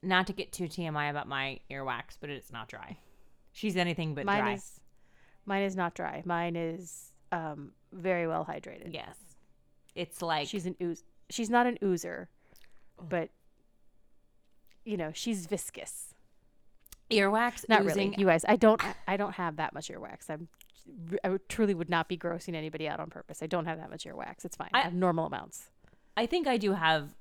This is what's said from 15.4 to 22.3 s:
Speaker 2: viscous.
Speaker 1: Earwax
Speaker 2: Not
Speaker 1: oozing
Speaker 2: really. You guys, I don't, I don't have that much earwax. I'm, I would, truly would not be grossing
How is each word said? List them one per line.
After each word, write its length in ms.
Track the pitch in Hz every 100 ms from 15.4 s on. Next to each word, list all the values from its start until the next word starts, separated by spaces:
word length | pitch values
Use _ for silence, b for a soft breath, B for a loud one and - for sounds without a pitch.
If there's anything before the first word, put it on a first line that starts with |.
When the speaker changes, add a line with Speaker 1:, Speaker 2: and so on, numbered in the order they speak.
| 165
Speaker 2:
viscous. 680 | 170 - - - - - - - - _ - - - - - -
Speaker 1:
Earwax 580 | 220 196 220 240 - -
Speaker 2:
Not 140 | 220
Speaker 1:
oozing 260 | 202 202 196
Speaker 2:
really. 100 | 202
You 60 | 196
guys, 160 | 165 -
I 80 | 208
don't, 240 | 220 220 - - -
I 100 | 190
don't 160 | 202
have 220 | 196 175 156
that 180 | 156
much 160 | - -
earwax. 400 | - - - -
I'm, 200 | 156 170 _ - - - 262 165 190
I 60 | 190
would, 200 | 190 -
truly 240 | - 214
would 160 | 180 165
not 180 | 170 160
be 100 | 175
grossing 360 | 170